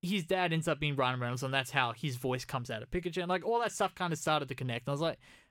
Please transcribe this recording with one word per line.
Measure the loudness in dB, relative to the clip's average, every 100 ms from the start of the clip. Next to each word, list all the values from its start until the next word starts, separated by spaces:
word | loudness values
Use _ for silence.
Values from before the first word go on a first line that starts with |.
his | 0 -2 0
dad | 2 2
ends | 2 2
up | 0
being | 0 2
Ryan | 2 2
Reynolds, | -2 -2
and | 0
that's | 0 2
how | 2 2
his | 0 -4 -2
voice | -2 -2 -2
comes | -6 -4
out | -6
of | -4
Pikachu, | -4 -2 -2
and, | 0
like, | 0 2
all | 2
that | 0
stuff | 0 0
kinda | 0 -2 0
started | 2 2 0
to | -4
connect, | -4 -4 -2
and |
I |
was | 0
like, | 0 -2 -12 -20 _